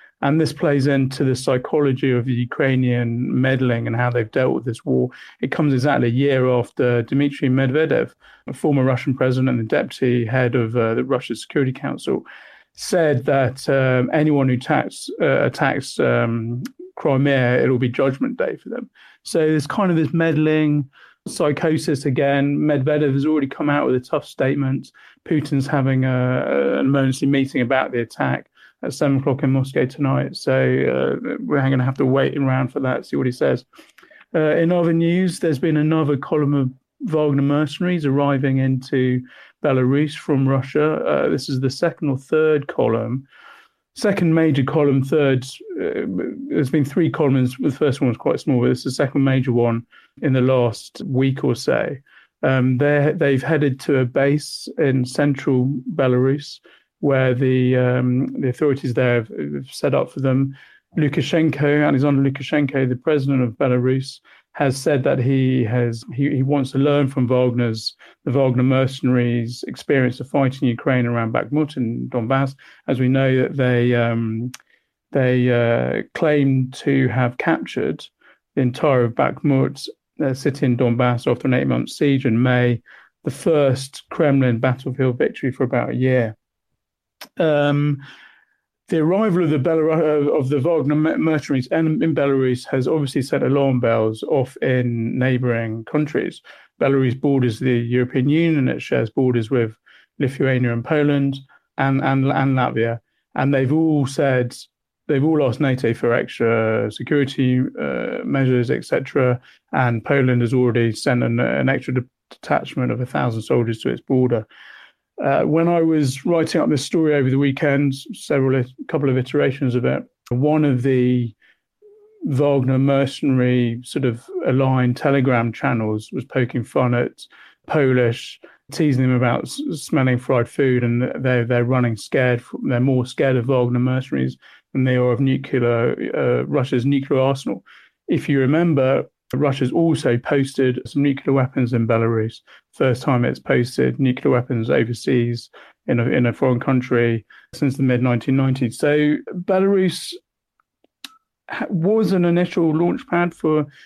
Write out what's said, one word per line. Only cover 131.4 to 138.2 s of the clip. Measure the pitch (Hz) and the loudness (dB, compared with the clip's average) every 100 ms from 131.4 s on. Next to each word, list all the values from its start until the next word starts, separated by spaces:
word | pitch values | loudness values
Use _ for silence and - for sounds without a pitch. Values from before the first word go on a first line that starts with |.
they're | 117 120 | 0 0
running | 120 131 123 110 | 0 0 0 -2
scared. | - 139 127 120 | -4 0 2 0
F-, | - - | -4 -8
they're | - 123 | -2 0
more | 131 127 123 | 2 2 -2
scared | - 135 131 | 0 0 0
of | 117 | 0
Wagner | 131 123 123 | 0 2 0
mercenaries | 127 127 131 139 131 127 - - _ | 0 -2 -2 -4 -4 -6 -18 -20 _
than | 135 | -2
they | 131 127 | 0 2
are | 123 | 2
of | 120 | 2
nuclear, | 135 135 135 131 120 117 120 - - 143 | 0 0 -2 0 2 2 0 -2 -4 -2
uh, | 131 123 127 | 0 0 0
Russia's | 143 131 131 | -2 0 0
nuclear | 127 143 139 135 | 0 -2 0 0
arsenal. | 131 135 - - - - - _ - | 2 0 -4 -10 -12 -20 -20 _ -4
If | 143 | -4